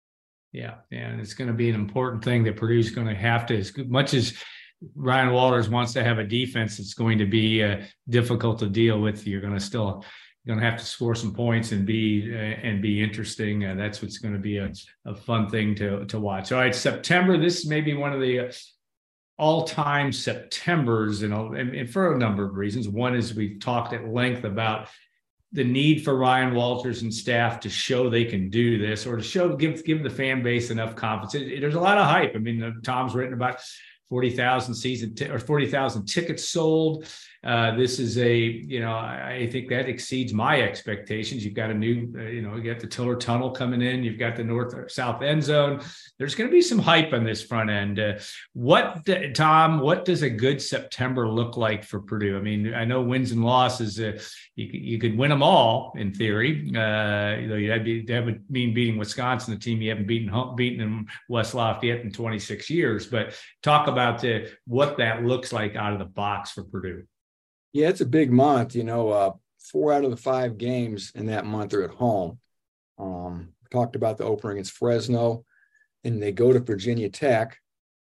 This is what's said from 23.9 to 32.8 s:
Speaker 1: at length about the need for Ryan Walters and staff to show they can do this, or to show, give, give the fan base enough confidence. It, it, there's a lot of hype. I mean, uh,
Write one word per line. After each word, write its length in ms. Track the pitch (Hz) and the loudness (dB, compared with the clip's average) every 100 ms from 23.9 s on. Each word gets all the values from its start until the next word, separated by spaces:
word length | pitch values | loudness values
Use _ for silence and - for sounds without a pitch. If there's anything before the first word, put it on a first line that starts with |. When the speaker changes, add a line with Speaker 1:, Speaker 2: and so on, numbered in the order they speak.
Speaker 1:
at 160 | 117 110 | -6 -4
length 340 | 120 123 117 | 0 0 0
about 460 | 107 101 110 110 - - _ _ _ _ _ | -4 -2 0 -2 -6 -20 _ _ _ _ _
the 100 | 170 | -2
need 400 | 123 131 147 151 | 2 4 4 4
for 120 | 147 131 | 2 2
Ryan 400 | 127 127 127 120 | 4 4 4 2
Walters 460 | 120 123 123 110 | 0 0 -4 -4
and 120 | 113 | -4
staff 460 | 110 - 117 117 117 | -4 0 2 2 0
to 80 | 104 | -6
show 400 | - - 127 127 | -4 0 2 2
they 140 | 113 | 2
can 260 | 113 101 95 | 2 0 0
do 280 | 117 120 110 | 2 4 4
this, 280 | 104 104 127 | 0 -2 -4
or 120 | 113 | -6
to 60 | |
show, 320 | 107 190 175 139 | -2 2 2 2
give, 280 | 160 - | 0 0
give 180 | - 156 | -2 -2
the 80 | 131 | -2
fan 320 | 131 135 131 | -2 -2 0
base 260 | 120 120 117 | 2 0 0
enough 260 | 113 110 - | -2 -4 -4
confidence. 400 | 110 107 104 143 | -4 -4 -4 -6
It, 180 | 131 | -6
it, 80 | 135 | -4
there's 140 | 147 160 | -2 2
a 40 | |
lot 180 | 185 208 | 4 6
of 80 | 151 | 6
hype. 300 | 175 147 110 | 6 2 0
I 40 | |
mean, 240 | 113 117 | -4 -2
uh, 80 | 117 113 | -4 -6